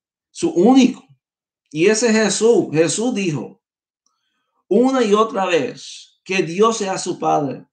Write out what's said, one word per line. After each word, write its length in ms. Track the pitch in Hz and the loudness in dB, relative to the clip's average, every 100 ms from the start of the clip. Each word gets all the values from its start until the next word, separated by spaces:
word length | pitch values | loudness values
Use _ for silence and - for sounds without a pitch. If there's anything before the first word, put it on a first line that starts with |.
| _ _ _ | _ _ _
su 200 | - 170 | -6 -4
único. 580 | 170 208 262 240 - - _ _ _ _ _ _ | 2 4 6 4 0 -16 _ _ _ _ _ _
Y 140 | 151 190 | -2 0
ese 240 | 220 240 | 2 2
Jesús, 560 | 214 208 - 220 214 - | 2 0 0 2 2 2
Jesús 420 | 147 165 - 240 208 | 0 0 -2 -4 -4
dijo 460 | 185 143 98 - _ _ _ _ _ _ _ _ _ _ - | -4 -6 -8 -16 _ _ _ _ _ _ _ _ _ _ -2
una 380 | 202 262 262 220 | 0 2 0 2
y 80 | |
otra 320 | 208 - 190 185 | 2 0 -2 -2
vez 760 | 165 127 - - - - _ - | -2 -2 -8 -18 -20 -20 _ -6
que 180 | 190 | -4
Dios 360 | 160 175 220 220 | -4 0 0 0
sea 180 | 196 180 | -6 -6
su 200 | 185 151 | -8 -6
Padre. 480 | 156 156 139 123 - | -2 -2 -2 -8 -16